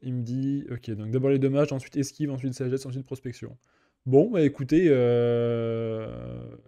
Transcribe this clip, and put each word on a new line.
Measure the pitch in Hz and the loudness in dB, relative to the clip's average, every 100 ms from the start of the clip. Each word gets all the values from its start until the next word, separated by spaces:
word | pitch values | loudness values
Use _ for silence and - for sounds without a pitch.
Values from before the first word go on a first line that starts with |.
Il | 127 127 | -6 -6
me | |
dit... | 117 127 135 139 - | -4 -2 -2 -2 -6
Ok, | 120 - | -10 -8
donc | 104 107 | -8 -4
d'abord | 123 135 | 0 2
les | 139 | 2
deux | 135 | 2
mages, | 139 147 | 2 0
ensuite | 135 - 143 | -2 -6 -6
esquive, | 139 - 147 | -6 -4 -6
ensuite | 131 131 | -4 -6
sagesse, | 123 127 135 135 | -4 -4 -4 -6
ensuite | 127 131 | -10 -10
prospection. | 131 123 120 117 120 _ _ _ _ - | -12 -12 -12 -16 -16 _ _ _ _ 4
Bon, | 131 202 | 6 6
bah | 208 | 4
écoutez, | 147 - 131 156 180 | 2 0 0 4 6
euh... | 135 123 120 120 120 120 117 117 113 113 110 110 117 120 120 120 117 | 6 4 4 2 2 0 0 -2 -4 -4 -6 -8 -10 -12 -12 -14 -18